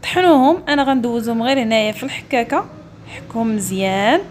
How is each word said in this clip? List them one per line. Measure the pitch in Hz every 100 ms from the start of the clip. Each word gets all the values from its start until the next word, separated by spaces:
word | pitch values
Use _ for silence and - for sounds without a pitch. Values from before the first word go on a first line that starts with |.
طحنوهم، | - - 370 294 262 349 -
انا | 285
غندوزهم | 269 262 240 233 233 233
غير | 233 269
هنايا | 226 220 214
في | 214
الحكاكه، | 262 - - 262 233 294 - - - - -
حكهم | - - 226 226 214
مزيان | 185 190 190 190 208 320 392